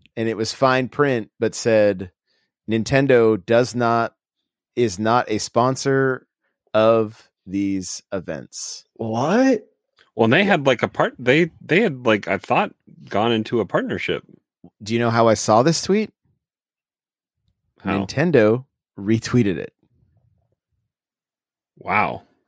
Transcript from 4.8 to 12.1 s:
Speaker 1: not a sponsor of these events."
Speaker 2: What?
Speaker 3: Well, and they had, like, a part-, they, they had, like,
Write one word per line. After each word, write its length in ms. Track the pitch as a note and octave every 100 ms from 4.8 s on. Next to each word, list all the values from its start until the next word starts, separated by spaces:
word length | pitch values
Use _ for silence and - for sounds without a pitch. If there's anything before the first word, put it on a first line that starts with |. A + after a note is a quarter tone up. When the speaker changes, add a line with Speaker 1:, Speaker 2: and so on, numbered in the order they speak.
| A#2 F#2
Speaker 1:
not 280 | A2 A#2+ -
a 80 | G#2+
sponsor 880 | - A#2+ B2+ C3 C#3 C3+ C3+ B2+ _ _ _ _ _
of 540 | G#2+ A2 A2+ A2 A2+ _ _ -
these 560 | G2 G2 F#2+ F2+ - -
events." 720 | G2 D#2+ D2 - - - - _
Speaker 2:
What? 720 | - A2+ A2+ C#3+ A3 C4+ B3 - _ _ _ _
Speaker 3:
Well, 100 | -
and 80 | A2+
they 120 | D3
had, 220 | G3 F3+ C#3
like, 160 | A#2+
a 60 | G#2+
part-, 280 | - F#3+ -
they, 320 | B2 D3 E3+ -
they 200 | A2+ E3
had, 260 | A3+ C3
like, 220 | B2